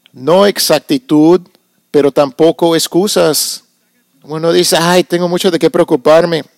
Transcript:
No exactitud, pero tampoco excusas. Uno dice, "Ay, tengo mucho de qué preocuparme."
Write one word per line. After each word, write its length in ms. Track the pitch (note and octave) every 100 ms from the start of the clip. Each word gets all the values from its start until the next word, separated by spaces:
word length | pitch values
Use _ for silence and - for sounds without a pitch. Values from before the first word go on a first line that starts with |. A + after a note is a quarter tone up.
| _
No 320 | B2 C3 F3+ G3+
exactitud, 960 | - - D#3 - C#3+ - D3+ D#3 F3+ F3+ _ _ _ _
pero 220 | D3 C#3
tampoco 640 | C3+ C#3+ - D#3+ D#3 E3+ E3
excusas. 880 | - E3+ G3+ F#3+ E3+ D3 - - _ _ _ _ _ _
Uno 300 | - D#3 E3
dice, 240 | F3 F3 F3
"Ay, 240 | E3 F3+
tengo 240 | E3+ E3+ F3+
mucho 240 | E3+ G3
de 80 | E3
qué 100 | D#3
preocuparme." 760 | E3+ E3 D3+ D3+ D#3+ E3+ E3 C3